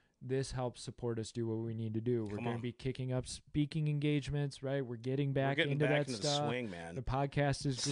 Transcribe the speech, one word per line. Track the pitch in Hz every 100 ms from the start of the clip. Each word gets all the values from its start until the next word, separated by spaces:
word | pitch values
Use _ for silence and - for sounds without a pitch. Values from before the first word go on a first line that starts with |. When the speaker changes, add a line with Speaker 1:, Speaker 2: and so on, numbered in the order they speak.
| _ -
Speaker 1:
This | 127 131 131
helps | 131 123 -
support | - - 123 113
us | 107
do | 120 113
what | 110
we | 117
need | 113 113
to | 110
do. | 117 120
We're | 107 104
Speaker 2:
Come |
Speaker 1:
gonna | 117 117
Speaker 2:
on. |
Speaker 1:
be | 120
kicking | - 131 127 127
up | 127 -
speaking | - - 147 147 160 151
engagements, | 147 147 147 135 147 143 -
right? | 131 139
We're | 123 120
getting | 123 135 139
Speaker 2:
We're |
Speaker 1:
back | 135 135 139
Speaker 2:
getting | 151
Speaker 1:
into | 139 147
Speaker 2:
back | 147 139
Speaker 1:
that |
Speaker 2:
into | 113
the | 147
Speaker 1:
stuff. | 143 147
Speaker 2:
swing, | 123 113
man. | 85 82
Speaker 1:
The | 87
podcast | 117 131 143 143 143 135 143
is | 123 143